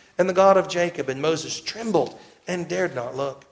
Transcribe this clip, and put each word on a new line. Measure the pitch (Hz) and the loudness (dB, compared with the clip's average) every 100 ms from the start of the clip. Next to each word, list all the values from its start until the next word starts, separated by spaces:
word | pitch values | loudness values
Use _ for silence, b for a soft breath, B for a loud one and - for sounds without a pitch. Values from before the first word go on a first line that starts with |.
| b - | b -2
and | 185 | 0
the | |
God | 185 196 190 | 6 6 6
of | 160 | 4
Jacob." | 175 175 170 135 | 0 -2 -2 -6
And | 131 | -2
Moses | 151 160 - - | -2 -2 -4 -10
trembled | - 208 226 175 123 - B B - | -10 -8 0 0 0 -4 B B -8
and | 180 160 | -6 -4
dared | 180 175 | -4 -4
not | 131 120 131 | -4 -8 -6
look. | 139 131 _ | -6 -8 _